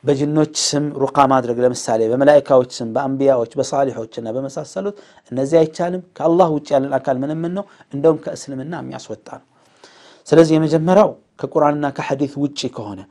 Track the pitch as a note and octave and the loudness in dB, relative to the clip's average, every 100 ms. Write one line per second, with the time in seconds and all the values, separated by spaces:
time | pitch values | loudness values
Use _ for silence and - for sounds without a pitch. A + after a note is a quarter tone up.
0 | B2 C#3 D3 D#3 D3+ - - D3 D3 C#3+ | -2 -2 0 0 0 -2 -4 -2 -4 -4
1 | C3+ C#3+ C3+ C3 A#2+ A#2+ B2 A#2+ - A2+ | 0 4 4 4 0 0 0 0 -2 0
2 | A2+ B2 D3 D3 C#3+ C3 B2+ - A#2 A#2 | 0 2 6 4 6 2 2 -6 -6 -4
3 | C#3 C3+ C#3 C3 A2+ C#3 C3 C#3 C#3 A#2 | -4 0 2 2 -2 -4 -4 -2 -2 -4
4 | A2+ - A2+ A#2+ C3+ A#2+ A#2 F#3+ G3 G3+ | -10 -10 -8 -8 -8 -10 -10 -8 -8 -10
5 | _ _ _ B2 C#3 E3 D#3+ - F3 F#3 | _ _ _ -6 2 4 2 -2 -6 -6
6 | F3 - D#3 E3+ F3 D3+ D3 C#3+ C3+ C3+ | -10 -6 0 2 2 0 0 -2 0 -4
7 | C#3+ C3+ C#3+ D#3 E3+ F#3 - _ _ C#3 | -2 -4 -4 -6 -6 -8 -12 _ _ 0
8 | D#3 D#3 - - - C3 C#3 E3+ C3 B2+ | 0 0 -4 -14 -12 -12 -10 -12 -12 -14
9 | - G#2+ - D#3+ _ _ _ _ - _ | -14 -16 -16 -20 _ _ _ _ -20 _
10 | - _ - D#3 E3 D#3 D#3 D#3+ D#3+ F#3+ | -20 _ 4 6 6 4 2 0 4 4
11 | F#3 - _ _ C3+ D#3+ D3 D3 C#3+ C3+ | 4 0 _ _ -4 2 2 0 -4 -6
12 | - C3+ C#3+ C#3+ C#3+ C#3+ B2+ - G#2 G2 | -6 -4 -4 -2 -6 -4 -8 -8 -12 -14
13 | F#2+ | -16